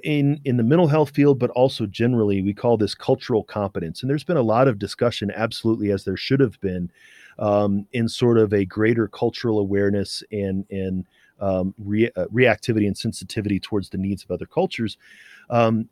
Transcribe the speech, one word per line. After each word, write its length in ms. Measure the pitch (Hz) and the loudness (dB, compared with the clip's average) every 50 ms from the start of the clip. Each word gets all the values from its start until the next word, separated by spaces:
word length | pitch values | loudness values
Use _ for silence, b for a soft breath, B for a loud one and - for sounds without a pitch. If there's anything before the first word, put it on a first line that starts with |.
| - | 0
in, 380 | - 151 147 143 143 147 147 - | 0 0 2 2 2 0 0 -2
in 120 | 139 120 123 | -2 0 2
the 60 | 117 | 2
mental 240 | 113 151 175 180 143 | 4 4 4 4 4
health 240 | 147 156 151 143 | 4 2 2 2
field, 260 | - 143 143 143 139 117 | 2 2 4 4 4 4
but 140 | 123 120 | 0 0
also 340 | - 123 127 135 - - 113 | 2 2 2 2 2 0 -6
generally, 560 | 101 92 - 113 120 123 117 107 101 98 98 | -4 -2 0 0 2 2 2 2 2 2 0
we 140 | 95 101 101 | 0 -2 -2
call 200 | - - 120 117 | 0 0 2 2
this 200 | 107 107 98 - | 2 2 0 -2
cultural 480 | - - - 131 131 - - 120 107 - | -4 -2 0 0 0 0 0 -2 -2 -2
competence. 580 | - - 107 101 95 - 92 85 80 85 - | -2 -4 -4 -4 -4 -4 -6 -8 -8 -8 -6
And 80 | - 127 | -4 -4
there's 140 | 147 156 - | -4 -4 -2
been 120 | - 175 | -2 0
a 60 | 151 | 0
lot 260 | 120 110 107 120 135 139 | 2 2 4 4 4 2
of 120 | 113 98 | 2 0
discussion, 520 | 101 98 - - 120 120 - - - 98 - | -4 -8 -4 -2 -2 -2 0 -2 -4 -6 -4
absolutely, 560 | - 113 113 - - - 113 113 110 104 101 | -4 -4 -4 -4 -2 0 0 0 0 0 0
as 120 | 98 92 - | 0 -2 -2
there 140 | 101 95 - | -4 -6 -4
should 220 | - - 131 135 | -2 0 2 2
have 200 | 139 113 - _ | 2 0 0 _
been, 300 | - 95 92 90 87 87 b b b b b b b b b b | -6 -6 -4 -4 -6 -8 b b b b b b b b b b
um, 480 | 107 104 101 104 104 104 98 101 98 - | 0 2 2 2 2 2 0 -2 -4 -4
in 160 | - 123 113 110 | -4 -2 -2 -2
sort 300 | - - 127 120 117 113 | -2 0 2 4 4 4
of 160 | 110 101 107 | 4 4 4
a 100 | 101 98 | 2 0
greater 460 | 90 - 107 107 110 117 117 110 98 | 0 0 0 2 2 2 2 0 -2
cultural 500 | - - 123 117 - - - 117 107 104 | -4 -2 -4 -4 -2 -2 -2 -2 0 0
awareness 640 | 101 98 101 101 101 101 101 101 98 - - - - - | 0 0 0 0 2 2 0 0 -2 -4 -8 -12 -12 -10
and, 340 | 107 104 98 95 95 98 98 - | -6 -6 -4 -4 -4 -6 -6 -6
and, 360 | 101 95 95 95 92 92 90 - _ _ _ _ _ - | -6 -6 -6 -4 -4 -6 -6 -10 _ _ _ _ _ -6
um, 320 | 98 98 95 92 92 95 - - | -4 -2 0 0 -2 -4 -6 -8
re-, 320 | 104 98 101 107 113 - - | -6 -2 0 2 2 0 0
uh, 120 | 90 87 85 | -2 -6 -2
reactivity 600 | 104 120 127 117 107 - - - 110 110 104 101 | 0 2 4 4 4 2 0 -2 0 2 0 0
and 100 | 95 - | 0 -2
sensitivity 640 | - 113 - - 95 - - 113 101 101 101 92 | -6 -6 -6 -8 -10 -10 -8 -6 -4 -2 -2 -4
towards 300 | - - 110 101 92 - | -4 -4 -4 -6 -4 -6
the 80 | - 95 | -6 -6
needs 260 | 95 98 98 95 - | -4 -4 -4 -6 -6
of 80 | - | -8
other 140 | 90 87 87 | -8 -8 -8
cultures. 520 | - - - 185 - - - 117 104 - - b b b b b b b b b b | -6 -2 -2 -2 -2 -2 -4 -6 -6 -6 -10 b b b b b b b b b b
Um, 400 | 120 117 117 113 113 110 117 - | 0 2 2 2 2 0 -2 -4